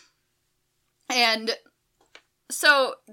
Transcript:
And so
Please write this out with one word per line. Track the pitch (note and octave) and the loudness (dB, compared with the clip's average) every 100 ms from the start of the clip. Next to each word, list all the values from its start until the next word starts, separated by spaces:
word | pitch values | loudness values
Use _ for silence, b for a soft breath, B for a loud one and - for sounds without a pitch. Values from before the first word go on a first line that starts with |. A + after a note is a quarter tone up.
| b b _ _ _ _ _ _ _ _ - | b b _ _ _ _ _ _ _ _ -6
And | B3+ A#3 A3 A3 - - _ _ _ _ - _ _ - | 0 0 0 -4 -8 -12 _ _ _ _ -20 _ _ -16
so | - D#4+ C#4+ C4 - - | 0 2 2 0 -6 -12